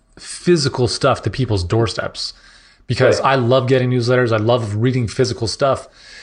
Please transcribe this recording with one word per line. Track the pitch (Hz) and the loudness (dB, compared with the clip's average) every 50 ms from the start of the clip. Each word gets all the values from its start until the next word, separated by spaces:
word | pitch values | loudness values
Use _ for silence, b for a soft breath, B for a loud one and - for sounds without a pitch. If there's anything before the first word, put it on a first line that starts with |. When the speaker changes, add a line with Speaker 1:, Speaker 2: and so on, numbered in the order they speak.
| _ _ _ - | _ _ _ -20
Speaker 1:
physical | - - - - - 180 175 165 139 135 - 135 123 113 | -18 -16 -16 -4 0 2 2 2 2 0 0 0 -2 -2
stuff | - - - 139 120 - | 0 0 0 0 0 0
to | - 117 | -2 -4
people's | - - 131 113 110 95 | -4 -2 -2 -2 -2 -2
doorsteps. | 90 87 - 113 117 110 - - - - - - - - b b b b b b b b b b b | -2 0 0 0 0 0 -2 -6 -8 -8 -8 -10 -12 -12 b b b b b b b b b b b
Because | - 120 - 131 120 - - | -4 0 2 2 4 4 2
Speaker 2:
Right. | - 135 | 2 2
Speaker 1:
I | 135 | 2
love | 135 120 117 127 135 123 | 2 2 2 2 2 2
getting | 120 135 131 127 123 | 2 2 2 2 2
newsletters. | 123 127 117 120 127 127 123 117 | 0 0 0 2 2 2 2 2
I | 113 | 0
love | 110 107 113 123 120 113 104 104 | 0 2 2 2 0 0 -2 -2
reading | 107 113 131 123 131 120 98 | -2 0 0 0 0 -2 -2
physical | - - 131 113 - - 117 | -2 -2 -2 -2 -2 -4 -6
stuff, | 104 - - 143 135 127 - - B B B B B B B | -6 -4 -2 0 0 0 -2 -4 B B B B B B B